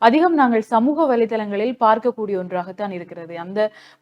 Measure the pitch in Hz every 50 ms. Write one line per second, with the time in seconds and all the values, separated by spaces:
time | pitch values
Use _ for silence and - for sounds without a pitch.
0 | 220 233 240 311 339 359 339 294 262 240 233 220 214 - 240 220 233 285 294 330
1 | 330 277 247 226 226 214 226 220 214 208 202 202 214 254 247 - 240 214 220 226
2 | 226 247 247 226 214 196 202 185 180 180 185 180 175 190 185 - 208 196 185 175
3 | 175 180 170 175 165 165 170 170 170 180 196 214 214 214 - - - - _ _